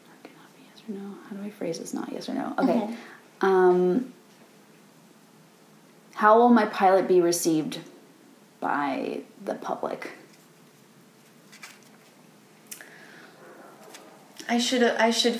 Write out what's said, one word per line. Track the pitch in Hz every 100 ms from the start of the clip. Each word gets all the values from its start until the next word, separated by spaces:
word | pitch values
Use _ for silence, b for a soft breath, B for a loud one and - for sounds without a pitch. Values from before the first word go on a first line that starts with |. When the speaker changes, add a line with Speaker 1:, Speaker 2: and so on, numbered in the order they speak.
| - -
Speaker 1:
cannot | - - -
be | - -
yes | - -
or |
no. | 196 202 180 -
How | 196
do |
I | 208
phrase | - - -
this? | -
Not | - -
yes | - -
or |
no. | - - -
Okay. | 262 233
Speaker 2:
Mm-hmm. | 214 - - - - - 190
Speaker 1:
Um, | 190 180 180 180 214 - - - - - - _ - _ - _ _ _ - - _ - - _ - -
how | - 214 226
will | 240
my | 233 214
pilot | - 190 190 180
be | 185
received | 170 170 170 156 147 - - - - _ _ _ _ -
by | - 143 143 127 - - - -
the | -
public? | - - - - - - - - - - _ - _ _ - - _ _ - - - - - - - - _ - - - - - - B B B B B B B B B B - - - - - - -
Speaker 2:
I | 233
should, | 240 247
I | 233 - 226
should | 226 233 226